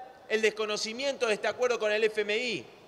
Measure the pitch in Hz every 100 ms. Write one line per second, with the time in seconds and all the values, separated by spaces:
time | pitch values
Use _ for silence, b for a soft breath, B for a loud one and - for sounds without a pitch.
0 | - - - 220 220 208 214 208 214 226
1 | 277 247 233 202 220 - 247 233 214 208
2 | 220 220 208 208 247 185 113 -